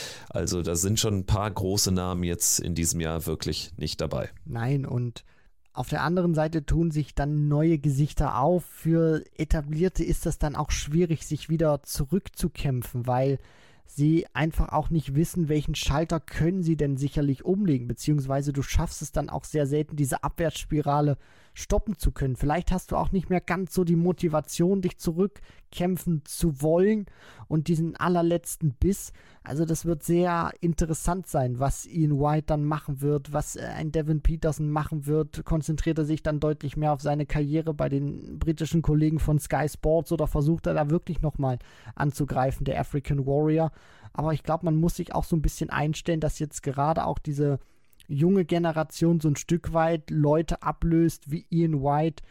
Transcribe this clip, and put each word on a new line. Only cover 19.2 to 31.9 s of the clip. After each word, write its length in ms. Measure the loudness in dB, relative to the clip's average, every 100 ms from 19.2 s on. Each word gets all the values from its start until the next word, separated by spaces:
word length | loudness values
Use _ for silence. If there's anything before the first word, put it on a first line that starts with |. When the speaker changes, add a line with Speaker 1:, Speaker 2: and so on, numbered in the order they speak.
| -4
Speaker 2:
auch 160 | -6
sehr 220 | -4 -2 0
selten, 300 | 0 -2 -2
diese 280 | -2 -2
Abwärtsspirale 960 | -4 -2 -2 -2 -4 -2 2 2 2 0 -6 -20 -20
stoppen 420 | -12 -2 0 0 0
zu 140 | -2
können. 260 | 0 -2 0
Vielleicht 340 | 0 0 0
hast 200 | 0 0
du 60 | -2
auch 160 | 0
nicht 180 | 0 0
mehr 100 | -2
ganz 320 | 0 -4 -2
so 100 | 0
die 140 | 2 4
Motivation, 840 | 2 2 0 0 -2 0 2 2
dich 160 | 0 -4
zurückkämpfen 1200 | -4 0 0 -2 -20 -20 -12 -4 -2 -2 0 -2 -4
zu 340 | -2 -2 0
wollen 460 | 2 4 4 2 -2 -14 -20 -18 -4
und 200 | -2 2
diesen 280 | 0 0 -2
allerletzten 800 | 0 2 2 0 -2 -4 -2
Biss. 380 | 0 0 0 -6 -18 -20 -18
Also 220 | -6 -2
das 220 | -2 -2 -2
wird 160 | -2
sehr 480 | 0 2 2 0 -2 -2
interessant 680 | -2 0 0 0 -2 -2 -2
sein, 300 | 0 0 0
was 280 | 0 -2
Ian 340 | -4